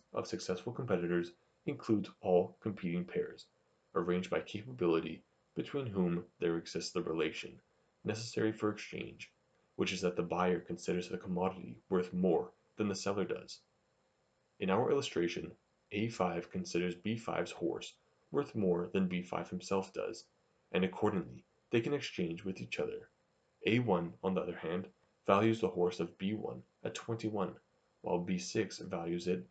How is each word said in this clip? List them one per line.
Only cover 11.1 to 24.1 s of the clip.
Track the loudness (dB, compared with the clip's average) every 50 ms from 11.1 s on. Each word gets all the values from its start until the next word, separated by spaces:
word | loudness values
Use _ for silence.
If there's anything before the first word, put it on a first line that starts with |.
| -6 -6
commodity | -4 -2 0 2 2 0 0 -2 -10 -12 -14 -16 _ _
worth | 2 2 2 0 0
more | 2 4 6 6 4 2 0 -8 _ _ _ _ -2
than | 0 0
the | 0
seller | 0 -2 -2 0 0 0
does. | -2 -2 -6 -6 -12 -16 -18 _ _ _ _ _ _ _ _ _ _ _ _ _ _ _ _ _ _ _ _
In | 2 4
our | 4 4 4 4
illustration, | 4 2 2 0 0 0 0 0 0 -4 -6 -8 -12 -16 _ _ _ _ _ _
A | -2 -2 -2 -2
five | 0 0 0 2 2 -2 -4 -4
considers | -6 -6 -6 -2 0 0 0 0 -2
B | -4 -2 -2 -2
five's | -2 -2 -2 -2 -2 -2 -4
horse | -4 -4 -2 -2 -2 -4 -6 -10 -14 _ _ _ _ _ _ _
worth | -2 -2 -2 0 -2
more | 2 4 4 4 2 0 0
than | 2 2 2 2
B | 2 -2
five | -2 -2 -4 -4 -4 -4
himself | -6 -8 -2 0 0 0 0 0 -4
does, | -4 -4 -4 -6 -8 -12 _ _ _ _ _ _ _ _ _ 2
and | 2 2
accordingly | 2 2 2 2 2 2 2 -2 -4 -10 -16 -20 _ _ _ _ _
they | 0 2
can | 2 2 0
exchange | -2 -2 -4 -2 -2 -2 -2 -2 -4 -4
with | -6 -6 -6
each | -6 -6 -2 -2
other. | -2 -2 -4 -8 -10 -14 _ _ _ _ _ _ _ _ _ _ 2
A | 4 4 4
one, | 4 4 4 2 2 -2